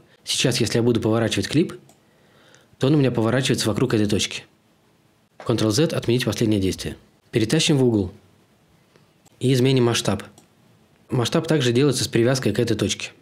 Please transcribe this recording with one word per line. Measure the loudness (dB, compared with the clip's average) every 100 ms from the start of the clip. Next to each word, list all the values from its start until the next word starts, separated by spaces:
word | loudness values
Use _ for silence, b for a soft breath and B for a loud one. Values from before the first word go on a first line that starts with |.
| b b
Сейчас, | -8 -2 0 0
если | 0 0
я |
буду | 2 2
поворачивать | 0 0 0 -2 -2
клип, | -2 -2 -6 -20 _ _ b b b b b b _
то | 0
он |
у | 2
меня | 2
поворачивается | 2 0 0 0 -2 -2
вокруг | -2 0
этой | 0 0
точки. | -2 -4 -8 -16 _ _ _ _ _ _ _ _ -10 -4
Ctrl | 0 0
Z, | 0 0 -2
отменить | -2 -2 -2
последнее | -2 0 0
действие. | -2 -4 -8 -12 _ _ _
Перетащим | -2 0 0 2 2
в |
угол. | 2 2 -2 -8 _ _ _ _ _ _ _ _ _ _ _ _
И | 0
изменим | 2 2 4
масштаб. | 2 2 -2 -4 -6 -20 _ _ _ _ _ _ -6
Масштаб | -2 0 -2 0
также | 0 2
делается | 2 2 0
с | -2
привязкой | 2 2 2 0
к | -2
этой | -2 -2
точке. | -2 -4 -10 -16